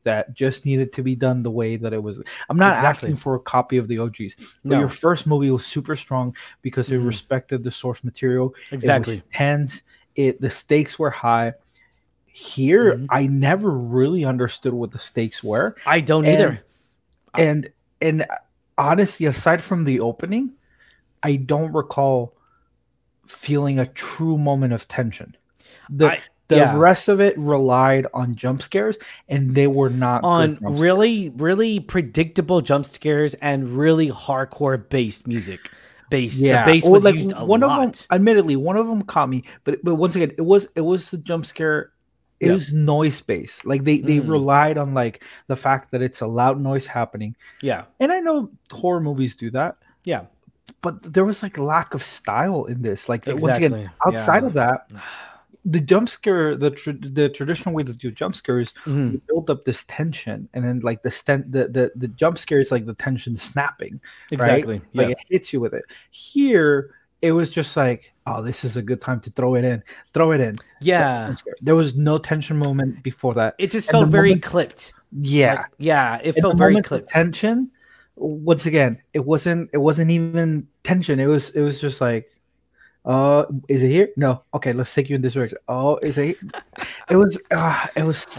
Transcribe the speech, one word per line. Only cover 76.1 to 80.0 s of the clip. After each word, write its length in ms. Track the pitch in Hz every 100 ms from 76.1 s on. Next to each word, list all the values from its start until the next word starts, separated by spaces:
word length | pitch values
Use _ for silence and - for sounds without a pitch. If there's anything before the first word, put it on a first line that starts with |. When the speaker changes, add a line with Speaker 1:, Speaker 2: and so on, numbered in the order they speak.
| 117
Speaker 2:
it 100 | 160
Speaker 1:
And 80 | 220
Speaker 2:
felt 120 | 190
Speaker 1:
the 40 | 170
Speaker 2:
very 140 | 160
Speaker 1:
moment 120 | 202 -
of 20 |
Speaker 2:
clipped. 200 | 139 -
Speaker 1:
tension, 580 | 160 170 160 214 240 262 - _ _ _ -
once 500 | 151 151 156 156 160
again, 380 | 151 131 113 _
it 100 | -
wasn't, 460 | 131 156 175 170 165
it 60 | 143
wasn't 320 | 147 151